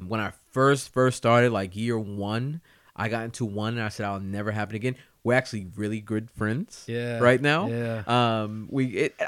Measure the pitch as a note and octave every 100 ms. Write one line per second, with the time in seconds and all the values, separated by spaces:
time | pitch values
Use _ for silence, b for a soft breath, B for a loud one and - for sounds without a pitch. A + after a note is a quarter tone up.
0 | F#2 A2 G2+ - _ B2+ C3+ C#3 - B2+
1 | C3 - A#2 A#2+ B2 G#2+ F#2+ G2 A#2 A2+
2 | G2+ G2+ G2+ A2+ C3+ D#3+ b b b -
3 | G#2+ A#2 A#2+ - A2+ G2+ A2 A#2+ G#2+ -
4 | G2+ G2 F#2+ G2+ G#2 G#2+ G#2+ A2 B2+ C3
5 | b b A2+ B2+ - G#2+ F#2 G2 G#2 A2
6 | G#2 G#2+ A2+ - G#2+ C3 G#3+ - - A#2
7 | A#2+ A#2 A#2+ B2+ D3 D#3+ G3+ A#2 A#2 A2+
8 | G#2 B2 A#2+ A2 G#2+ A2 G#2+ C3+ B2+ G2
9 | D3+ -